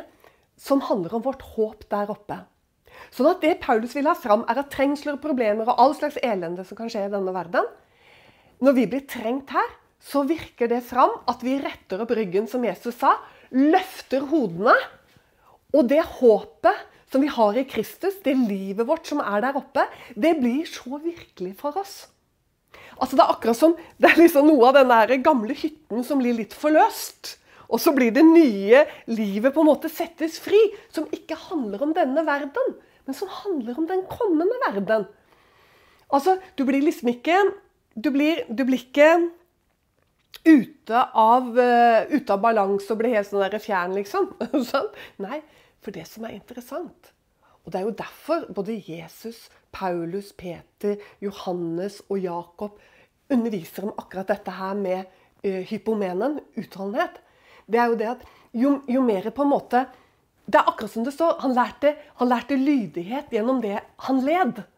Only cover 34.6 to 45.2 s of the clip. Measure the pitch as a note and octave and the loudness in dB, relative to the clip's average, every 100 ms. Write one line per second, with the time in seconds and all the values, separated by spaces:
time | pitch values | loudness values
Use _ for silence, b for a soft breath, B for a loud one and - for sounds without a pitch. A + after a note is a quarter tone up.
34.6 | A4+ G3+ G3 A3 - _ b b b b | -4 -4 -2 -2 -4 _ b b b b
35.6 | b b b b b C#4 D#4+ F#4 B - | b b b b b 0 2 0 B -4
36.6 | C4 C#4 D4+ D#4 A#3+ A#3+ D4+ F#4 G4 F#4+ | 0 2 0 0 -2 -2 0 2 2 -2
37.6 | _ _ _ - D4 C4+ D4+ D#4+ - A3 | _ _ _ -4 -2 0 0 0 -4 -4
38.6 | C4 B3 - C#4+ D#4 F4 E4+ - _ _ | -2 -2 0 4 6 6 2 -4 _ _
39.6 | _ _ _ _ _ _ _ - D#4+ D4+ | _ _ _ _ _ _ _ 0 6 6
40.6 | E3+ - - A#3 - A#3 A3 B3+ B3+ A#3+ | 4 -8 -2 0 2 4 6 4 2 2
41.6 | B3 A#3+ A#3+ A3+ - C#4 - G3+ A3+ A3+ | 4 6 6 4 2 -2 0 0 2 2
42.6 | G3 G3+ G3 A3 A#3 A3 G3+ G3+ F#3+ G#3+ | 2 -2 -2 -2 0 0 -2 -2 -2 -4
43.6 | A3 F#3+ F3 G3 G3+ F#4+ F#4 - A#3 D4+ | -4 -4 -2 -6 -4 -4 -4 -6 -4 -4
44.6 | A#3+ C#4 G#4+ - B B | -2 -4 -6 -10 B B